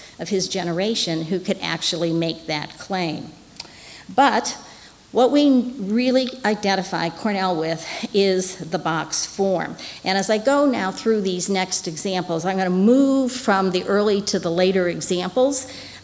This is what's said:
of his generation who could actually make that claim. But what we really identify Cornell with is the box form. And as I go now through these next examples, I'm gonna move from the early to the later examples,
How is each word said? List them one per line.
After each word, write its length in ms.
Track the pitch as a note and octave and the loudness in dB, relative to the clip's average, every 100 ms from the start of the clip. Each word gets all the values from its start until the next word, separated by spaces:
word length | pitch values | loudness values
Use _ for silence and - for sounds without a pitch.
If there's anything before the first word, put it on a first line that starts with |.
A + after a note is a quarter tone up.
| - - | -16 -12
of 100 | - | -4
his 180 | G3 F#3 | -2 -2
generation 760 | F#3+ F3 E3 G3+ A3+ - D#3+ | -2 -2 -2 -2 -2 -2 -2
who 160 | D#3+ F#3 | -2 -4
could 180 | F#3 F#3+ | -2 -4
actually 520 | E3 E3 - E3 E3+ | -2 -2 -2 -2 0
make 320 | E3 E3 D#3+ - | 0 0 -4 -6
that 320 | D3+ D3 - | -6 -6 -12
claim. 540 | - F#3+ E3+ D3+ C3+ - - - - - - - - F#3+ | -6 -4 -2 -4 -10 -16 -20 -20 -20 -20 -20 -20 -2 4
But 400 | C#4 G#3+ - - - - - - - | 4 4 -2 -8 -14 -20 -20 -20 -4
what 200 | G#3 B3 | 2 4
we 400 | C#4+ D4 B3+ A#3+ C#4 | 6 6 6 2 -4
really 500 | F#3+ A3 B3+ B3+ C4 - | -2 0 4 2 2 -2
identify 680 | G#3 G#3+ G3 F#3+ F3+ E3 E3+ | -2 0 0 0 0 -2 -4
Cornell 460 | E3 A3 G3+ F#3+ E3+ | -2 -2 0 0 0
with 300 | D#3+ D#3+ - - - | -2 -4 -6 -8 -2
is 440 | G3+ G3 F#3 F#3 - | 2 2 2 -2 -8
the 200 | D#3 E3 | -6 -4
box 480 | D#3+ D#3+ D#3 - - | -2 -2 -2 -4 -4
form. 520 | - G3 F3+ D#3+ E3 - - | -2 0 0 -2 -8 -14 -8
And 140 | - F#3+ | -2 0
as 120 | F#3+ | 0
I 80 | G#3+ | 0
go 280 | G#3+ C#4+ D4 | 2 4 4
now 260 | A3+ F#3+ | 2 -2
through 300 | F#3+ A3+ A3 | -2 0 0
these 280 | F#3+ F3+ F3 | 0 -2 0
next 380 | G3 F#3 - - | 0 0 -4 -6
examples, 580 | D#3+ G#3 F#3 F3 E3 F3 | -6 -4 -2 -2 -2 -2
I'm 120 | F#3+ | 0
gonna 120 | F#3 | 2
move 600 | F#3 G3+ B3+ C#4 C4+ B3+ | 4 6 6 6 4 0
from 400 | - - G3 F#3+ | 0 0 2 2
the 120 | F3+ - | 0 0
early 360 | G3+ G#3 G3+ | 2 2 2
to 160 | G3+ F#3+ | 0 -2
the 120 | E3+ | 0
later 380 | E3+ F#3 F#3+ F3 | 2 4 4 0
examples, 840 | E3 - F3+ F3+ B3+ C4 C#4 - - - - | -2 -2 -2 0 2 2 0 -6 -12 -16 -12